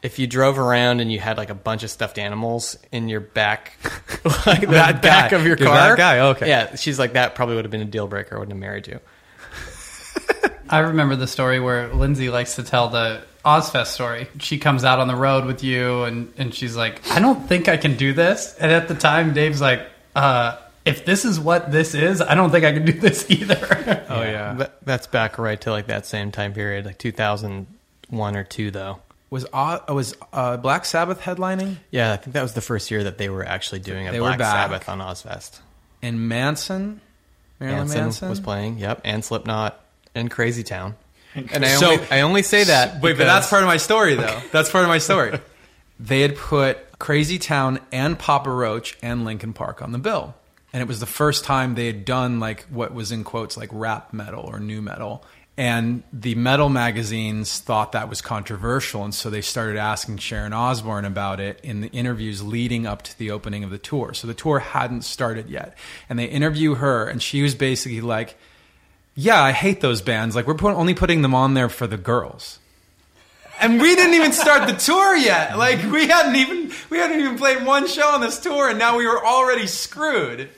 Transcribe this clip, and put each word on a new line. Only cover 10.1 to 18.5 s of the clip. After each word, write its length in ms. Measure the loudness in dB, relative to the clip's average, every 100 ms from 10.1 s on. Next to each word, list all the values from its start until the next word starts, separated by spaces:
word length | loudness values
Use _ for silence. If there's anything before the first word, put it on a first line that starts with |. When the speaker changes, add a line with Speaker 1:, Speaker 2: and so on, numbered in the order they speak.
| -12 -4 -2 -2 -4 0
Speaker 3:
I 100 | 2
remember 360 | 2 2 2 0
the 100 | -4
story 340 | -2 0 2
where 280 | 0 -2 -2
Lindsay 380 | 0 0 0 0
likes 260 | -2 -4 -6
to 60 |
tell 260 | -2 0 2
the 320 | 0 -2 -4 -12 _
Ozfest 440 | 2 4 2 -2 -2
story. 400 | -4 -4 -6 -10 -10
She 200 | -6 -2
comes 260 | 0 2
out 160 | 4 2
on 80 | 2
the 80 | 2
road 280 | 2 2
with 180 | 0 -4
you, 400 | -2 0 0 -2
and, 280 | -2 -4 -10 -6
and 160 | -8
she's 200 | -6 -8 -4
like, 240 | -4 -4 -2
"I 80 | 4
don't 280 | 4 4 2
think 200 | 2 4
I 80 | 2
can 200 | 2 2
do 160 | 0
this." 420 | 4 2 2 -4